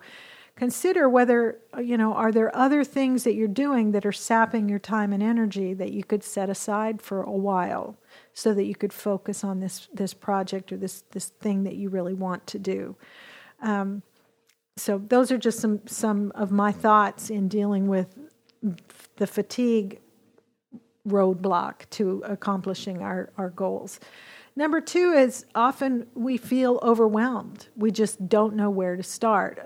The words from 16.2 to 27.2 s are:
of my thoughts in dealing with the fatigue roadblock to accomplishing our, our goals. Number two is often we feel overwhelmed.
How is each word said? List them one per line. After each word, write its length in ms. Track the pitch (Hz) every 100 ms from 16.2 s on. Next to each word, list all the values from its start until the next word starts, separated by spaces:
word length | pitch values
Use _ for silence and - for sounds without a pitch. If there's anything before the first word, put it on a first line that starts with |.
| 202 -
of 160 | 202
my 200 | 202 202
thoughts 600 | 202 220 214 202 - -
in 160 | 214 190
dealing 400 | 208 202 196 196
with 280 | 190 185 - 302 _ _ _ 214 170 - - - -
the 100 | -
fatigue 720 | - 202 - 247 226 196 - _ _ _ _ _ _ _ - _ _ 208
roadblock 840 | 202 190 180 190 175 - - -
to 320 | - 196 190 -
accomplishing 760 | 202 - 196 190 185 - 180
our, 300 | 196 185 - -
our 120 | 185
goals. 500 | 175 190 190 196 - - - - - - -
Number 240 | 302 320
two 320 | 320 349 359
is 340 | 311 254 - - 214
often 520 | 247 269 269 247 240
we 240 | - 247 247
feel 420 | - 254 254 247
overwhelmed. 840 | 240 226 220 214